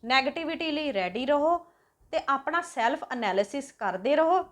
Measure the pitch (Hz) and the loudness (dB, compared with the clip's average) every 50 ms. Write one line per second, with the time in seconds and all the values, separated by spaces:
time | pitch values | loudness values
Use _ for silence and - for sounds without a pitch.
0 | - 226 254 262 262 277 - 339 330 302 330 - 330 320 294 294 311 294 254 196 | 0 4 2 4 4 2 -2 -2 -4 -4 -4 -4 -2 -2 -2 -2 -2 -2 -2 0
1 | 185 180 180 233 254 262 294 285 285 320 349 339 339 - _ _ _ _ _ _ | -2 -2 -2 -4 0 2 2 2 4 2 2 0 -2 -10 _ _ _ _ _ _
2 | _ _ - 320 - - 277 269 269 - 311 339 349 349 - 262 226 233 277 - | _ _ -6 -4 -2 0 -2 -2 -2 -2 -2 -2 -4 -4 -4 0 0 0 0 -2
3 | - - 254 247 226 202 185 190 208 202 - 285 277 - - _ 220 196 175 185 | -6 -8 -6 -4 -2 0 2 2 0 0 -2 -8 -8 -8 -12 _ -6 -4 -4 -2
4 | 185 254 294 294 320 320 359 381 349 - | 0 2 4 4 4 4 4 2 0 -2